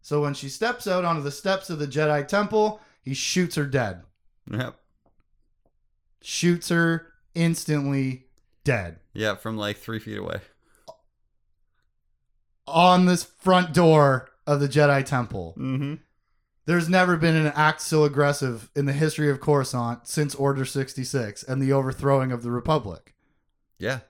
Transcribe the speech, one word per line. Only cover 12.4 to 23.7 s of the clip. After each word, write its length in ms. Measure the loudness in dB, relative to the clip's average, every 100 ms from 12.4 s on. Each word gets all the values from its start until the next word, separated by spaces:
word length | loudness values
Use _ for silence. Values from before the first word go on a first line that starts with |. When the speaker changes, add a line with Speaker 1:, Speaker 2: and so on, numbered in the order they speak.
| _ _ -2
Speaker 1:
On 400 | 4 6 6 6
this 160 | 2
front 500 | -2 _ 4 4 4
door 560 | 4 6 8 6 2 -4 _ -2
of 120 | 0
the 80 | 2
Jedi 360 | 4 4 4
Temple. 500 | 0 -2 -4 -8 -12 -10
Speaker 2:
Mm-hmm. 380 | -6 -4 -6 -8 _ _ _ _ _ _
Speaker 1:
There's 240 | -2 0 2
never 280 | 2 4 2
been 200 | 4 4
an 160 | 2
act 260 | 2 2 2
so 220 | 0 2
aggressive 680 | 4 4 2 2 -4 -6 -8
in 120 | -4 -2
the 60 |
history 380 | 0 -2 0 0
of 100 | 0
Coruscant 680 | 2 0 0 -4 -4 -6 -8
since 260 | -4 -4
Order 300 | 0 -2 0
sixty-six 800 | -4 -4 -6 -8 -6 -4 -4 -10
and 180 | -8 -2
the 100 | 0
overthrowing 600 | 0 0 -4 0 2 0
of 100 | -4
the 80 | -6
Republic. 640 | -6 0 -2 -2 -16 _ _ _ _ _ _ _